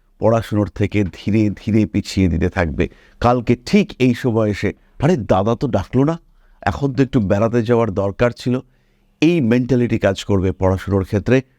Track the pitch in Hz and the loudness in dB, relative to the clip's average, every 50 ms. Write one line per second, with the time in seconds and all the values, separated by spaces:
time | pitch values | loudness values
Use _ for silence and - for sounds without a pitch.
0 | _ _ _ _ - 110 113 113 - - 110 104 101 82 - - 101 95 - 104 | _ _ _ _ 0 2 2 0 -2 -2 -2 -2 -2 -2 -2 -4 -4 -2 0 -2
1 | 101 87 - - - 104 98 113 107 104 95 - - 113 98 110 104 85 - 104 | -2 -2 -6 -8 -4 0 0 2 2 0 -2 -4 -4 0 2 2 2 2 0 -4
2 | - - - 98 95 87 82 82 87 90 - 95 87 78 69 - 80 - - _ | -4 -2 0 2 2 2 2 0 -2 -2 -2 -2 -2 -2 -2 -2 -4 -4 -6 _
3 | _ _ _ _ - 120 123 127 107 - 117 - - - - 208 180 - - - | _ _ _ _ 0 0 0 0 0 0 -2 -2 0 0 2 2 2 0 -2 0
4 | 131 127 120 - - 123 107 113 110 107 98 - - 95 - - _ _ _ - | 0 0 0 0 -2 -2 0 0 0 0 -2 -2 -4 -6 -6 -6 _ _ _ -2
5 | 127 156 185 131 101 - 110 92 101 113 117 - 147 123 104 98 92 - - 127 | 0 0 0 0 0 0 0 0 2 0 -2 -2 -2 -4 -2 -4 -4 -2 0 0
6 | 139 156 170 170 - _ _ _ _ _ _ _ - - - - 143 139 123 127 | 0 0 -2 -6 -10 _ _ _ _ _ _ _ -6 -6 -4 -2 -4 -2 0 0
7 | 135 123 - 127 101 87 101 101 113 110 117 120 110 117 120 117 117 107 90 101 | 0 2 2 0 2 2 2 0 0 0 0 0 0 2 2 2 0 0 -2 -2
8 | 98 101 95 - 120 120 117 - - 127 123 131 - _ _ _ _ _ _ _ | -4 -4 -2 0 -2 -2 -2 -4 -4 -4 -4 -4 -6 _ _ _ _ _ _ _
9 | _ _ _ _ 147 165 175 165 123 110 123 127 127 120 131 123 120 110 113 104 | _ _ _ _ 0 2 2 2 2 2 2 0 2 2 0 0 2 0 0 0
10 | - 98 98 - - - 101 95 92 95 90 - 95 92 95 90 - - 98 98 | 0 -2 -2 -2 -2 -2 0 0 0 -2 -2 0 0 0 0 -2 -2 -2 -2 -2
11 | 92 - 110 101 92 - 123 131 - _ _ | -2 -2 -4 -4 0 2 0 0 0 _ _